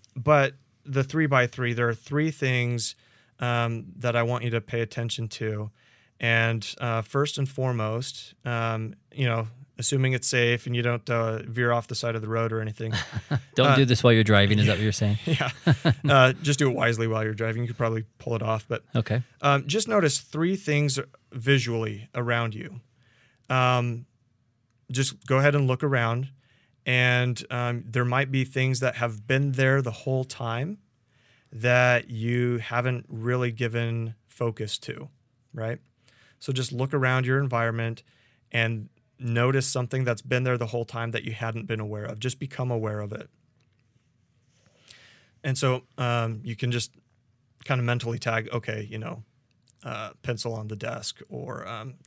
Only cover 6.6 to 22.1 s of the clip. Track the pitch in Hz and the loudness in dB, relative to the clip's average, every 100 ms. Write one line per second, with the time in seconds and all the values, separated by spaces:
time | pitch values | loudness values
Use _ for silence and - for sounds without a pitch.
6.6 | - - 120 113 110 139 147 - 135 - | -6 -6 -4 -2 -2 -2 -2 -2 -4 -2
7.6 | 131 120 107 113 127 - - - 127 117 | -2 -2 -2 -4 -6 -12 -16 -12 -6 -2
8.6 | 113 113 110 - _ - 127 113 113 - | -2 -2 -6 -12 _ -2 0 0 -4 -10
9.6 | - - 117 139 131 127 - 127 120 120 | -16 0 4 4 4 2 2 4 4 2
10.6 | - 120 120 120 - 117 113 110 - 117 | 0 0 2 0 0 0 0 -4 -4 0
11.6 | 120 120 - 117 120 113 107 113 113 110 | 2 2 0 -4 -4 -4 -2 -2 0 -2
12.6 | 110 104 113 110 - 110 - 135 - - | -4 -6 -6 -4 -6 -8 -4 -4 -2 4
13.6 | 139 135 127 120 123 113 107 101 101 107 | 6 8 6 6 8 8 8 6 6 6
14.6 | 104 101 107 - 104 104 - 151 131 - | 4 4 2 2 0 0 0 0 0 0
15.6 | - - 165 117 147 139 127 - 151 139 | 2 4 4 2 6 8 8 4 0 2
16.6 | 143 117 113 113 113 110 110 107 113 113 | 2 2 2 2 0 0 -2 -2 -2 -2
17.6 | 120 117 117 113 110 - - 113 113 110 | -4 -2 -2 -2 -6 -10 -4 -2 0 -2
18.6 | - 117 - 117 110 117 - _ 143 139 | -2 -8 -2 -2 0 -2 -4 _ 2 2
19.6 | 147 190 214 214 160 - - 151 170 190 | 2 -2 0 2 2 0 -4 -2 0 0
20.6 | 156 147 147 135 - _ _ 135 117 139 | 0 2 2 0 -6 _ _ -4 2 4
21.6 | 117 113 110 104 117 | 2 -2 -4 -6 -10